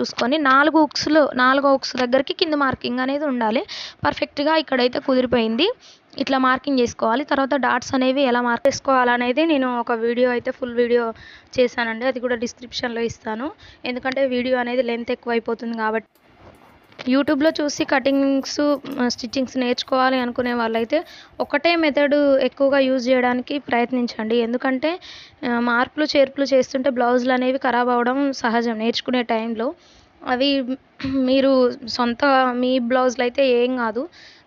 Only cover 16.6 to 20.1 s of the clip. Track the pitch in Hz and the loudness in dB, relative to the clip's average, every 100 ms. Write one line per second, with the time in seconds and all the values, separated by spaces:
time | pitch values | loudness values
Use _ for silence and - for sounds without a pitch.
16.6 | - _ _ - 254 262 285 294 320 320 | -20 _ _ -10 0 2 2 2 0 0
17.6 | 294 - 311 277 269 277 277 269 262 - | -4 -4 -2 0 2 2 2 0 -2 -2
18.6 | 294 285 - - 247 - 233 277 254 262 | 0 0 -4 -4 -4 -4 -6 -6 -4 -2
19.6 | 247 247 - 262 262 | -2 -2 -2 0 2